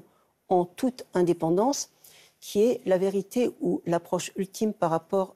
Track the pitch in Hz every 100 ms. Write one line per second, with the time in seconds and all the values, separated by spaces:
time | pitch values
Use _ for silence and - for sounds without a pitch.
0 | - _ _ _ - 180 175 - 254 -
1 | - 185 175 170 165 180 247 277 - _
2 | - - - _ - 202 233 - 185 185
3 | 196 196 190 247 233 - 180 - - 170
4 | 170 180 - - 190 - 214 - 170 160
5 | - 196 190